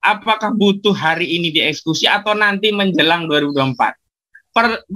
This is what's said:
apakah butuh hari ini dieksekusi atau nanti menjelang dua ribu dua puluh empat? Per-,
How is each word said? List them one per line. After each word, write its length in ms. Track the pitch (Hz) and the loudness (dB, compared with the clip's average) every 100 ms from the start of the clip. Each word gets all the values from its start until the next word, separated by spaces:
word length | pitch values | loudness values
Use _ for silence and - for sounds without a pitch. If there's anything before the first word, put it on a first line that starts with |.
apakah 480 | 185 208 220 254 214 | 0 -2 0 -2 0
butuh 420 | 202 202 196 208 | 2 2 2 0
hari 320 | 196 160 165 175 | 0 0 0 -2
ini 260 | 170 170 | -2 0
dieksekusi 560 | 156 131 147 - 156 156 | 0 0 -2 -4 -2 2
atau 240 | 208 202 214 | 0 0 0
nanti 380 | 208 196 214 208 | 0 0 -2 0
menjelang 540 | 196 165 156 170 165 | 0 2 2 2 0
dua 160 | 147 143 | -2 0
ribu 100 | 143 | 0
dua 140 | 135 | -2
puluh 40 | 123 | 0
empat? 160 | 110 - _ _ _ - _ | -4 -4 _ _ _ -20 _
Per-, 320 | - 233 226 - | -2 0 -2 -8